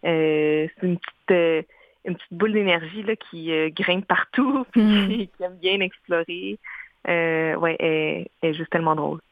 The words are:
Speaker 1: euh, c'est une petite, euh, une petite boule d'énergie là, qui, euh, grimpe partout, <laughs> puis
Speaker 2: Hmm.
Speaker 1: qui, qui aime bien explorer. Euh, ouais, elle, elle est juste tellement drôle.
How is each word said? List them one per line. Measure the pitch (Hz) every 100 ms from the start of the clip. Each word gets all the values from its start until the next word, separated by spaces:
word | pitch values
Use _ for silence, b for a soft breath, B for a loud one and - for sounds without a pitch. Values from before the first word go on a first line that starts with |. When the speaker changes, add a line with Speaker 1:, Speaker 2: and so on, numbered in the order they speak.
| 165
Speaker 1:
euh, | 165 156 151 151 151 160 -
c'est | 185
une | 175
petite, | - - -
euh, | 180 165 160 156 b b b -
une | 175
petite | -
boule | 175 214
d'énergie | 214 202 170 160 190
là, | 208
qui, | 220 - 170 160
euh, | 160 156
grimpe | 160 190 180 202
partout, | 175 - - 262 269 247
<laughs> |
puis | -
Speaker 2:
Hmm. | 214 208 196
Speaker 1:
qui, | 220 196
qui | _
aime | 180 185
bien | 180 196
explorer. | 185 - - 170 170 175 190 208 B B B _ -
Euh, | 170 165 160 160 156
ouais, | 165 165
elle, | 165 156 156 156 175 _
elle | 165
est |
juste | 156 160
tellement | 170 165 156
drôle. | 147 156 _